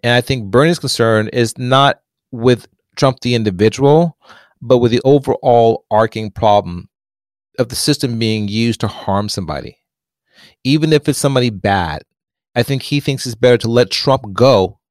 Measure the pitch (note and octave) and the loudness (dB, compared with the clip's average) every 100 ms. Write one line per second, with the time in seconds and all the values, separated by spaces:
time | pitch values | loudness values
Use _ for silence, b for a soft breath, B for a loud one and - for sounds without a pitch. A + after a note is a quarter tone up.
0 | A#2+ A#2+ A#2+ C3+ G2+ A#2 D#3 F3 C3 - | 0 0 0 -6 0 2 2 0 -4 0
1 | A2+ A2 G#2+ B2 A2+ - B2 C3 C#3 - | 2 2 0 -2 -2 -4 0 2 2 0
2 | _ _ _ B2 A#2+ B2 - _ _ - | _ _ _ -2 0 0 -4 _ _ -2
3 | C#3 B2+ B2 A#2+ G#2+ F#2 A2 - C#3 D3+ | -2 -2 -4 -2 -2 0 0 2 4 4
4 | E3+ - b b b b A#2 B2 A#2+ A#2+ | 2 -4 b b b b 0 2 4 2
5 | C3+ C#3+ C3+ B2 C3+ A#2+ A2+ A2 _ G#2+ | 2 2 2 -2 2 4 2 0 _ 0
6 | A2+ A2+ G#2+ - A2 G#2 F#2 F2 - _ | 0 -4 -10 -2 2 2 0 -12 -14 _
7 | _ _ _ _ _ - A#2+ A#2+ - D3 | _ _ _ _ _ -6 -6 -4 -2 -2
8 | C3+ A2+ A2+ A2 G#2 G#2+ A#2 A2 G#2+ - | -2 -2 -2 -2 -4 -2 -2 -2 -6 -6
9 | - G2 G#2 - E2 C#2+ B1 _ _ _ | -4 -4 -4 -8 -8 -10 -12 _ _ _
10 | _ _ _ b b b B2+ D3+ D#3 D3+ | _ _ _ b b b -2 0 2 0
11 | D3 C3+ C#3+ C3 B2 G2+ G2+ G2 E2+ D2+ | 0 -2 0 0 -2 -2 0 0 -2 -8
12 | _ _ _ _ _ A#2+ A#2 C3+ - C#3+ | _ _ _ _ _ -4 -2 -4 -2 -4
13 | C#3+ C3+ B2+ A2 B2 A#2+ A2+ A#2 B2 - | -2 -6 -8 0 2 2 2 0 0 -2
14 | - C3 G#2+ F#2 B2+ A2+ F#2+ - _ | -2 -2 -4 0 4 4 0 -6 _